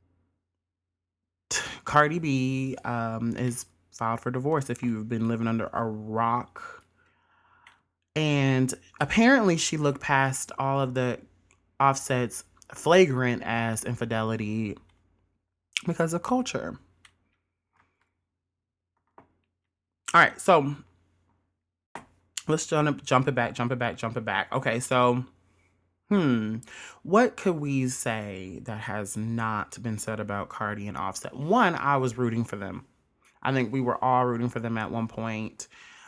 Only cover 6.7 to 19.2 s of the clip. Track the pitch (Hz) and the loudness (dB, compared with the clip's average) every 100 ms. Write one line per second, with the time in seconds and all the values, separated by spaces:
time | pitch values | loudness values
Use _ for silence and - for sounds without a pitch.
6.7 | - _ _ _ _ _ _ _ _ - | -16 _ _ _ _ _ _ _ _ -20
7.7 | - _ _ _ 156 156 143 135 131 127 | -20 _ _ _ -2 2 4 4 4 2
8.7 | - _ - 156 214 233 269 202 170 - | -2 _ -4 0 4 6 6 6 2 0
9.7 | 156 147 139 - 135 135 131 - - 135 | 0 0 0 2 4 4 0 -6 -4 -2
10.7 | 139 131 127 127 - - _ _ _ _ | 0 0 0 -2 -2 -8 _ _ _ _
11.7 | - 139 135 - 127 123 - - _ - | 2 2 4 0 0 0 -4 -12 _ -20
12.7 | - 151 180 175 127 127 120 - 117 113 | -4 6 8 8 4 0 0 -2 -2 0
13.7 | 110 - 117 113 110 110 110 107 110 110 | -2 -4 -4 -2 -2 0 -2 -4 -4 -4
14.7 | - - _ _ _ _ _ _ _ _ | -6 -14 _ _ _ _ _ _ _ _
15.7 | - - 165 165 175 - 254 254 - - | -6 -2 0 0 0 0 0 0 -4 -6
16.7 | - _ _ _ _ _ _ _ _ _ | -10 _ _ _ _ _ _ _ _ _
17.7 | _ _ _ _ _ _ _ _ _ _ | _ _ _ _ _ _ _ _ _ _
18.7 | _ _ _ _ _ | _ _ _ _ _